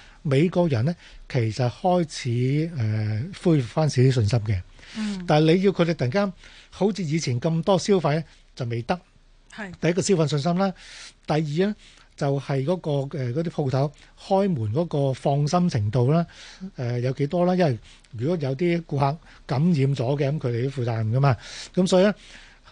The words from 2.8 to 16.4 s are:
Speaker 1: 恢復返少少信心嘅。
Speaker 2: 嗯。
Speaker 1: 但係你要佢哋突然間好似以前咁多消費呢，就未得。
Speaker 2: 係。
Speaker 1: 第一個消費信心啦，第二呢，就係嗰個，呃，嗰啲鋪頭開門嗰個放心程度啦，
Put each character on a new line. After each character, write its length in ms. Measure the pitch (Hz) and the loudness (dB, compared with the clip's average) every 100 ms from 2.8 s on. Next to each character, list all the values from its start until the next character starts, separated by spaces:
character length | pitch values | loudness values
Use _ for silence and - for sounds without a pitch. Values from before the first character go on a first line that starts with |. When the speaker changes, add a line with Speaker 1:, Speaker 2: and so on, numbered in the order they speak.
| 107 107 107 107 160 185 | -2 -2 -2 -4 -6 -2
Speaker 1:
恢 160 | 185 151 | 2 2
復 60 | |
返 260 | 117 - 156 | 2 0 0
少 120 | - | 4
少 80 | 131 | 4
信 160 | 127 101 | 4 2
心 100 | 120 | 0
嘅。 220 | 104 98 - - - 226 | 0 -4 -6 -18 -14 -8
Speaker 2:
嗯。 260 | 214 196 175 | -6 -4 2
Speaker 1:
但 140 | 151 | 4
係 100 | 156 180 | 4 4
你 60 | |
要 80 | 196 | 2
佢 120 | 180 170 | 2 0
哋 80 | |
突 100 | 165 | 0
然 80 | 123 | -2
間 220 | 196 202 - - - - | 0 -2 -6 -18 -20 -20
好 220 | - 196 | -2 -2
似 100 | 208 | -2
以 160 | 160 160 | -2 -2
前 200 | 143 120 | -2 -2
咁 240 | 165 165 | 0 0
多 140 | 165 190 | 2 2
消 180 | - 190 | 4 2
費 200 | 147 156 | 2 -2
呢， 80 | 151 - _ - | -4 -14 _ -10
就 100 | 117 | -6
未 160 | 117 | -6
得。 160 | 113 175 - _ _ _ _ | -4 -6 -6 _ _ _ _
Speaker 2:
係。 180 | - 196 170 | -16 -14 -4
Speaker 1:
第 80 | 165 | 0
一 40 | |
個 80 | 175 | 0
消 140 | - 180 | 2 2
費 120 | 151 | 2
信 120 | 147 | 0
心 160 | 165 175 | 0 0
啦， 180 | 196 180 - - - - - | -2 -4 -14 -20 -20 -14 -4
第 60 | |
二 340 | 156 156 151 196 | -2 -2 -2 -2
呢， 80 | 208 - - _ - | -4 -12 -20 _ -4
就 240 | 143 139 | -2 -2
係 240 | - 139 | -2 -2
嗰 140 | 135 180 | -2 -2
個， 400 | 165 143 139 156 | -2 -2 -4 -6
呃， 160 | 123 | -4
嗰 80 | 131 | -4
啲 80 | 165 | -4
鋪 220 | - 139 | -4 -2
頭 200 | 131 147 - - - | 0 -2 -4 -20 -20
開 280 | - 190 202 | 0 2 2
門 220 | 151 110 | 0 -2
嗰 140 | 123 170 | -2 -2
個 280 | 147 139 | 0 -2
放 340 | 131 151 143 147 | -2 0 0 2
心 200 | 180 180 | 2 2
程 220 | 127 104 | 0 0
度 220 | 127 123 | 2 2
啦， 140 | 165 170 - | 2 0 -8